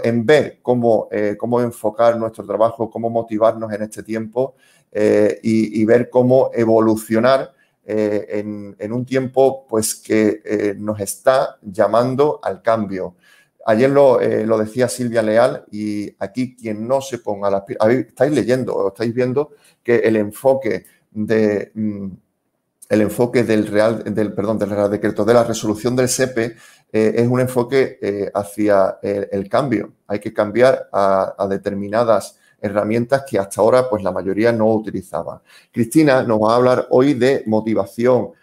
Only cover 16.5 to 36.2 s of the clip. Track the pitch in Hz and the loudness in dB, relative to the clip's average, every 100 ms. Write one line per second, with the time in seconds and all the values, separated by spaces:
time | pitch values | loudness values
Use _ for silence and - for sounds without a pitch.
16.5 | - 113 104 113 135 135 117 104 98 101 | -8 -10 -8 -4 -4 -4 -10 -8 -4 -2
17.5 | 98 - - 110 127 127 - 139 143 101 | -2 -4 -2 2 2 -2 -2 0 0 0
18.5 | 131 113 - 98 - 113 117 123 127 147 | -2 -2 -4 -4 -4 -4 -2 -2 -2 -4
19.5 | _ _ _ - 120 107 110 104 - 135 | _ _ _ 0 2 2 0 -2 0 0
20.5 | 135 110 95 - _ _ 107 107 110 107 | 2 -2 -6 -8 _ _ -8 -2 2 2
21.5 | 101 - 107 107 101 98 92 _ _ _ | 0 -4 -6 -6 -6 -12 -14 _ _ _
22.5 | _ _ _ - 107 104 - 120 127 107 | _ _ _ -2 0 0 0 0 2 2
23.5 | 107 104 104 110 110 110 107 104 98 104 | 0 0 0 0 0 -4 -4 -4 -4 -4
24.5 | 107 101 104 101 104 107 101 104 120 117 | -4 -2 0 0 0 -2 0 2 4 2
25.5 | 110 107 104 123 127 127 - 127 117 117 | -2 -4 -4 -2 -2 -2 0 -2 -2 -6
26.5 | - - _ _ 110 110 110 120 123 127 | -8 -20 _ _ 0 2 2 2 2 0
27.5 | 127 120 135 123 - 101 101 95 98 101 | -2 0 0 0 -2 -6 -4 -4 -4 -6
28.5 | - 104 101 95 - 101 101 98 101 98 | -2 2 4 2 -2 -4 -4 -4 -6 -2
29.5 | 117 143 104 - _ _ 104 110 - 104 | -2 0 -2 -4 _ _ -8 -6 -4 -2
30.5 | 107 131 - - 98 98 95 92 - 98 | 4 4 2 -2 0 2 2 0 -2 -4
31.5 | 98 101 98 101 107 113 101 - _ _ | -2 -4 -6 -4 0 2 0 -2 _ _
32.5 | _ 107 101 104 117 120 135 135 101 98 | _ -4 -2 0 -2 0 -2 -2 -4 -4
33.5 | - 110 127 127 104 92 92 90 95 117 | 0 4 4 2 -2 -4 -4 -4 0 0
34.5 | 113 110 110 107 87 - 78 80 - _ | 2 0 0 -4 -10 -8 -8 -8 -14 _
35.5 | - _ 123 113 156 151 131 | -20 _ -4 0 2 4 2